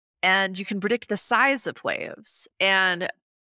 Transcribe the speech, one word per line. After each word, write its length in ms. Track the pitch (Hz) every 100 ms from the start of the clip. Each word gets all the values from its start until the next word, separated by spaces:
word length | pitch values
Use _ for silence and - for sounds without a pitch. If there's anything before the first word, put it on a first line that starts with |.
| _ -
and 360 | 185 190 190 185
you 60 |
can 160 | 196 202
predict 280 | 208 233 -
the 80 | 208
size 500 | - 233 269 269 165
of 160 | -
waves. 640 | 107 76 - - - - - -
And 480 | 190 190 185 175 180 - _ _ _